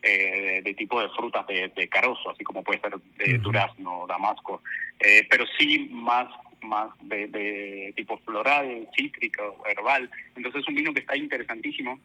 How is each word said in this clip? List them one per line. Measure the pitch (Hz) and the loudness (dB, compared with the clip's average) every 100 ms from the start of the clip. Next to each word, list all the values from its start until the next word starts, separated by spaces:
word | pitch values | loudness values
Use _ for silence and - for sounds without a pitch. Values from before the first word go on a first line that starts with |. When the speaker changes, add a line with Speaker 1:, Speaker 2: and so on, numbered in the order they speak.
Speaker 1:
eh, | 101 98 98 92 | 6 4 4 0
de, | 98 92 | -2 -2
de | 95 98 | -2 -6
tipo | 107 120 | -2 0
de | 104 | 0
frutas | - 117 113 98 | -2 -2 -4 -2
de, | 95 95 | -4 -4
de | - 90 | -4 0
carozo, | 95 117 123 - | 2 2 0 -6
así | - | -8
como | - 95 | -8 -8
puede | 92 101 | -4 -2
ser, | 104 101 - - | -2 -8 -14 -2
eh, | - 123 | 2 2
Speaker 2:
Ujú. | |
Speaker 1:
durazno, | 104 107 98 - 92 90 90 | 2 2 0 -2 -8 -8 -6
damasco, | 87 98 - - 95 - - - - | -2 0 -2 -6 -8 -6 -6 -6 2
eh, | 104 104 98 | 8 8 8
pero | - - - | 4 4 2
sí | 147 151 139 | 2 2 0
más, | 123 117 123 127 - - - | -6 2 2 2 -8 -20 -18
más | 107 107 110 - | -4 -2 -2 -8
de, | 98 104 104 | -8 -6 -6
de | 107 104 101 101 98 98 98 | -6 -6 -6 -8 -10 -10 -10
tipo | 104 110 | -8 -8
floral, | - 104 113 143 139 120 113 - | -6 -2 2 2 2 -6 -4 -2
cítrico, | 139 - 165 - 104 98 107 | -2 -4 -4 -4 -6 -6 -6
herbal. | 101 110 135 123 - - - | -2 2 2 0 -12 -16 -8
Entonces | 123 139 | -6 -4
es | 139 | -2
un | 147 | 0
vino | 156 | 0
que | 139 | -2
está | - 139 | -2 -4
interesantísimo | 147 131 117 113 147 - 127 131 | -2 -6 -6 -6 -6 -6 -6 -8